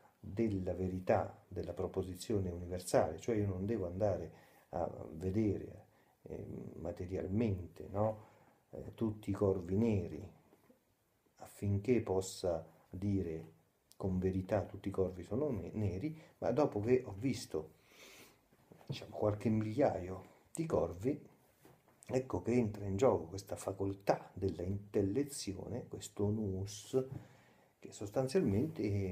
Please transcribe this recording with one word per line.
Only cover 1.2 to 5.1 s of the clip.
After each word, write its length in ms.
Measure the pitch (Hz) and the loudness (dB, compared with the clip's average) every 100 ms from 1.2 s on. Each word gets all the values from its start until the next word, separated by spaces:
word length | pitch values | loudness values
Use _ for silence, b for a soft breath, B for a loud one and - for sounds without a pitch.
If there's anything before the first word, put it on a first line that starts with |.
| 85 - - | 2 -6 -10
della 260 | 90 - | -8 -6
proposizione 760 | 87 90 95 92 90 - 104 90 | -4 -4 -2 -4 -6 -2 0 0
universale, 680 | 87 87 90 - 135 82 80 | -4 -6 -6 2 4 4 0
cioè 160 | - | -2
io 120 | 107 101 | 0 2
non 180 | 92 | 0
devo 220 | 98 113 87 | 0 0 -2
andare 580 | 92 104 85 82 B B B _ | 0 2 0 -4 B B B _
a 200 | 85 85 - 57 | -4 -2 -4 -10